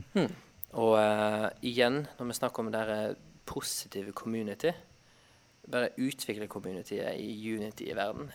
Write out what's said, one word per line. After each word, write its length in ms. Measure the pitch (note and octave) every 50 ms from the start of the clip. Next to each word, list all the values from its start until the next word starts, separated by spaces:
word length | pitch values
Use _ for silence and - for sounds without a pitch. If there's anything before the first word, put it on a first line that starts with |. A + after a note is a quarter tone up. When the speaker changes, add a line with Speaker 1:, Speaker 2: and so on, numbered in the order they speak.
| - - -
Speaker 1:
Mm. 200 | G#3 E3 A#2+ - - - - - - - - -
Speaker 2:
Og, 260 | - A2+ A2+ A2 A2
eh, 520 | G#2+ G#2+ G#2+ G#2+ G#2+ G#2+ G#2+ G#2+ G#2+ G2+ - - -
igjen, 440 | B2 A#2+ B2 B2 A#2+ C3 D3 D3+ C#3+ - -
når 80 | B2+
vi 60 | A#2+ A2+
snakker 240 | - - B2 - -
om 100 | A#2 A2 G#2+
det 80 | A2
her, 100 | A2 A2 G#2+ G#2+ G#2+ G#2+
eh, 40 | G2+ - - - - - -
positive 680 | - - - - - - - - - - G2 G2 G2+ -
community, 600 | - - A#2 A2+ A2+ A2 G#2 G2+ - - D#3+ F3 E3+ - - - - - - - - - - - _ _ _ _ _ - -
bare 200 | A#2+ B2 A#2+ G#2+ - -
utvikle 500 | B2 C3+ C#3 - - - G#2+ G#2+ G#2+ G2
communityet 680 | - G#2 G2 F#2 F#2+ F#2 E2 - G2+ G2+ E2 - F2 E2+
i 360 | - G#2+ A2+ G#2+ G#2+ A2 A2
Unity 340 | A2 G#2 G#2+ G#2+ A2 - -
i 40 | D#2
verden 360 | G2+ G2 G2+ - - D3 C#3 -